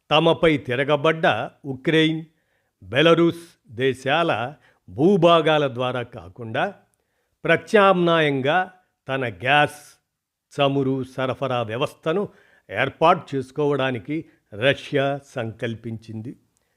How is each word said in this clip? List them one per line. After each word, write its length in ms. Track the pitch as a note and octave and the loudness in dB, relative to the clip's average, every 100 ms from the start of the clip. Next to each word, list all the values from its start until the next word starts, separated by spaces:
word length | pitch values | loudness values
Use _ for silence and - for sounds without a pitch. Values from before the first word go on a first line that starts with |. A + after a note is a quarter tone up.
| - | 0
తమపై 460 | D3+ E3 D#3 E3+ D3 | 2 2 2 2 0
తిరగబడ్డ 680 | - B2 C#3 D3 D#3+ D#3+ E3+ A2 C#3+ _ | -4 -4 -2 0 0 0 -2 -2 -6 _
ఉక్రెయిన్, 600 | C#3+ C3 E3+ D#3+ D#3 D#3 E3 _ _ _ _ _ | -14 -8 -2 2 2 -2 -10 _ _ _ _ _
బెలరూస్ 640 | F#2 B2 E3 E3 E3+ E3+ - _ - | -6 2 4 4 2 0 -12 _ -16
దేశాల 840 | A2 C3+ B2+ C3+ D#3 E3+ A2 B2 D3+ _ _ - | -4 -4 -2 -2 0 0 -2 -4 -10 _ _ -12
భూభాగాల 840 | F#2 E3+ G3 E3+ E3 D#3 D3+ C#3 | 0 4 6 6 6 4 2 0
ద్వారా 280 | A#2+ B2+ B2 | -4 -4 -4
కాకుండా 720 | A#2 A#2 F2 A2 A2+ B2+ F#3+ - _ _ _ _ _ _ | -8 -14 -18 -16 -8 -4 -4 -8 _ _ _ _ _ _
ప్రత్యామ్నాయంగా 1300 | D3+ E3 - G#3+ G3 F3+ E3+ E3 D3+ C3+ C3 F3 F#3 _ _ _ - | 0 0 2 4 6 4 4 2 2 0 0 0 -2 _ _ _ -8
తన 200 | C3+ B2 | -4 -4
గ్యాస్, 520 | F#2 B2 D3 D3 - - _ _ _ _ _ _ | -4 2 4 2 -2 -20 _ _ _ _ _ _
చమురు 520 | - C#3 C#3 C3 C3+ | -2 0 0 0 -2
సరఫరా 580 | B2+ - C3 A2+ C3 B2 | -6 -6 -4 -4 -4 -4
వ్యవస్థను 680 | G#2+ A#2 D3 - D#3+ - - _ _ _ - | -4 -4 -6 -6 -4 -4 -6 _ _ _ -10
ఏర్పాటు 640 | G2 C3 - D#3+ F3 - C#3 | -4 -4 0 2 2 -2 -8
చేసుకోవడానికి 880 | B2+ - D3 C#3+ C3 A#2+ - D#3+ - _ _ | -6 -4 -2 0 -2 -4 -6 -8 -10 _ _
రష్యా 640 | G2+ C3 C#3 - C#3+ C#3 C#3 - | -2 0 0 -2 -2 -2 -4 -8
సంకల్పించింది. 1080 | C3+ A2+ - A#2 A2+ A#2 A2+ - A2 A#2 - _ _ _ | -8 -8 -6 -8 -8 -10 -12 -12 -14 -14 -16 _ _ _